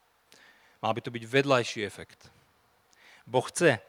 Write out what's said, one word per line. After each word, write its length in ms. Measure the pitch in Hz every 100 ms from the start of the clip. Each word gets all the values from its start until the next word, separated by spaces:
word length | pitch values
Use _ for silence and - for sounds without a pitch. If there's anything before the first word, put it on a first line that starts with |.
| _ _ _ - - _ _ _
Mal 140 | 110
by 80 | 113
to 100 | 131
byť 140 | 120
vedľajší 560 | 113 135 139 131 117 120
efekt. 460 | 101 - 80 - - _ _ _ _ _ _ _ - -
Boh 200 | - 127 -
chce, 320 | - 170 117